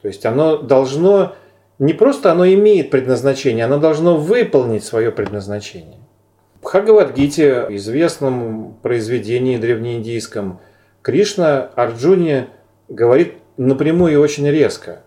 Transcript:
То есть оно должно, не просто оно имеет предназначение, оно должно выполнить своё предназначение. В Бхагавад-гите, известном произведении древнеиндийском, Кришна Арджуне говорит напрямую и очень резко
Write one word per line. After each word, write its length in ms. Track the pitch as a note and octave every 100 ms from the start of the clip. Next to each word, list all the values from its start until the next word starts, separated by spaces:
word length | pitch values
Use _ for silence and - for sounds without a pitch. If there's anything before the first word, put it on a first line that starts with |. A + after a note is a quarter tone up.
То 60 | G#2
есть 180 | F#2+ A#2
оно 320 | B2 D#3+ D#3
должно, 760 | C3+ C3+ C3+ C#3 F3+ G3+ F#3 - _ _ _ _
не 160 | C#3
просто 380 | D#3+ A#3+ C#4 G3
оно 160 | E3+ F3+
имеет 420 | G3 G#3 G3+ C#3+
предназначение, 760 | C3+ B2 B2 C3 C3+ C3+ A2+ A#2
оно 120 | C#3+
должно 400 | D#3 D3+ E3+ E3
выполнить 680 | D3+ A#3+ G#3+ C#3+ B2 G#2+
своё 280 | - A#2 A2+
предназначение. 880 | A2 G2+ G#2 G2 G#2 G#2 F#2 D#2+ - _ _ _ _ _ _
В 80 |
Бхагавад-гите, 1040 | - F#3+ G#3+ G#3+ D#3+ A#2 C#3+ C#3+ D3 B2+ A2
известном 1040 | G2+ G2 B2+ E3 - C#3 B2+ A#2 A2 G2 -
произведении 760 | - A#2+ A2 B2 G#2 B2 B2+ B2
древнеиндийском, 1000 | A2+ A#2 A#2 A#2 A2+ A#2 G#2+ A2 G2+ F2+ _ _ _ _
Кришна 640 | - D#3 G3+ - E3 C#3 B2 -
Арджуне 720 | A#2+ A#2 C#3+ F#3+ E3+ C#3 B2+ _ _ _ _
говорит 460 | - A#2 C3 E3+ - _ -
напрямую 560 | C3 C3+ D3 E3+ F3
и 20 | D3
очень 340 | D3 D3 C#3+
резко 540 | D3+ B2 - - F2+